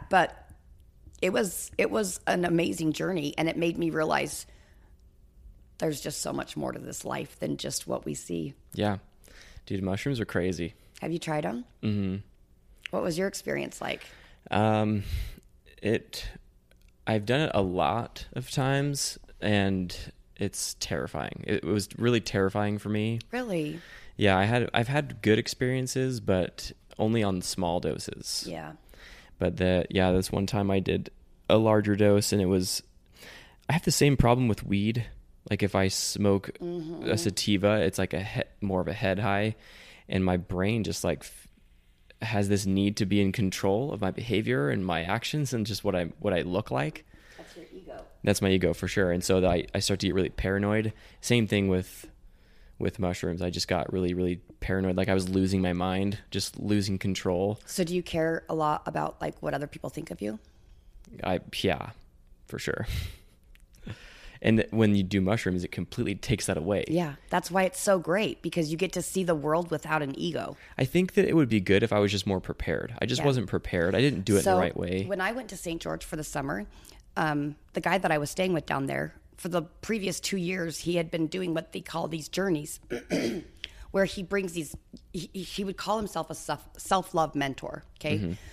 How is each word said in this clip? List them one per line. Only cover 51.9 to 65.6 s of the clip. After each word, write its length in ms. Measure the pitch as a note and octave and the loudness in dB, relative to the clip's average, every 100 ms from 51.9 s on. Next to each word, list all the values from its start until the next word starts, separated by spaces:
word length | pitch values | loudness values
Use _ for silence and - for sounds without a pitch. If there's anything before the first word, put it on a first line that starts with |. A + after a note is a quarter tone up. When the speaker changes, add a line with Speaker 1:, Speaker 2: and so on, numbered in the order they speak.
| - - - - - - - - - | -10 -20 -20 -20 -20 -20 -20 -18 -4
Speaker 2:
with 180 | F#2+ - | -4 0
mushrooms. 440 | F2+ F2+ F2 F2 | -2 -2 -4 -2
I 80 | F2+ | -4
just 180 | F2 - | -4 -2
got 240 | F2+ - | 0 0
really, 220 | F#2 F2+ | 0 0
really 240 | F2+ F2+ F2+ - - | 0 0 -2 -8 -10
paranoid. 340 | - F#2+ F#2+ F#2 | -4 0 2 2
Like, 140 | F#2+ | 2
I 40 | |
was 140 | F#2+ F#2 | 2 2
losing 340 | F#2+ F#2+ F#2+ | 2 2 2
my 120 | F2+ | 2
mind, 460 | F2 F#2 F#2 G2+ G#2 - | 0 0 0 -2 -4 -6
just 260 | G2 - - | -6 -6 -6
losing 400 | G2+ G#2 G2 F#2+ | 0 2 2 -2
control. 600 | G2+ F#2 F#2+ F2+ G2+ G#2+ - | -2 -2 0 0 0 -2 -6
Speaker 1:
So 180 | - | -4
do 100 | E3+ | -2
you 80 | F3+ | -2
care 400 | E3 E3+ D#3+ E3 - | -4 -2 -2 -2 -4
a 80 | D#3+ | -2
lot 280 | D3+ D3+ - | 0 0 -4
about, 340 | D#3 D3+ - | -4 -4 -4
like, 160 | D#3 - | -10 -6
what 120 | D3+ | -6
other 140 | C#3 C#3+ | -4 -6
people 220 | - C#3+ | -10 -12
think 200 | - E3 | -10 -10
of 120 | F3 | -8
you? 180 | G3+ G#3+ - - - - - - - - | -8 -8 -14 -20 -20 -20 -20 -20 -20 -6
Speaker 2:
I, 200 | - F2+ - - | -2 -2 -4 -2
yeah, 280 | G2 D2 - - - _ - - - | 0 0 -4 -14 -20 _ -20 -20 -12
for 100 | - | -8
sure. 280 | - - - | -4 -4 -4
<laughs> 1080 | - - - - _ - - - - - - - - - - - | -4 -6 -10 -20 _ -20 -20 -20 -18 -14 -14 -16 -20 -20 -2 2
And 120 | A2 | 4
th-, 100 | - | 4
when 220 | A2 A2 | 4 6
you 100 | G2+ | 6
do 180 | F#2 G2 | 4 2
mushrooms, 420 | F#2 A2+ - F#2 | 2 2 0 -2